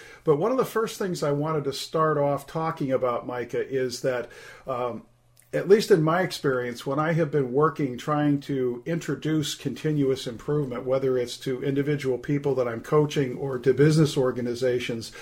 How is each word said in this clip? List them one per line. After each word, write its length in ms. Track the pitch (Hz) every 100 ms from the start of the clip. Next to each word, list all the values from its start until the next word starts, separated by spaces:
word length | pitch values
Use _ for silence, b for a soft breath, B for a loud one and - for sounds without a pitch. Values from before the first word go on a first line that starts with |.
| B B
But 140 | - 147
one 140 | 202
of 60 | 262
the 60 |
first 340 | 156 220 220 -
things 240 | 202 175
I 100 | 151
wanted 320 | 143 156 156 139
to 80 |
start 440 | 135 - 160 156 151
off 300 | 143 139 -
talking 460 | 165 160 160 139
about, 340 | 131 127 120 123
Micah, 400 | 123 120 123 110
is 340 | 131 127 120
that, 260 | 139 123 117 B B B -
um, 380 | 123 123 110 - _ _ _ _
at 160 | 151 151
least 220 | 214 -
in 120 | 190
my 180 | 156 175
experience, 640 | 185 - 147 127 123 120 -
when 140 | 139
I 140 | 156
have 180 | 165 156
been 220 | 147 127
working 440 | 127 160 147 143 120
trying 440 | - 147 147 143
to 420 | 143 139 127 123 139
introduce 680 | 165 - 139 156 156 147 -
continuous 720 | 143 117 156 151 135 131 -
improvement, 580 | 110 - 147 135 120 127
whether 320 | 131 131 127
it's 200 | 120 -
to 260 | - 127
individual 540 | 139 139 143 147 131 123
people 360 | 123 143 143 131
that 120 | 120
I'm 140 | 113
coaching 560 | - 156 147 151 131 123
or 200 | 139 123
to 140 | 135
business 440 | 123 147 156 143 147
organizations, 960 | 127 120 120 120 127 123 123 117 110 B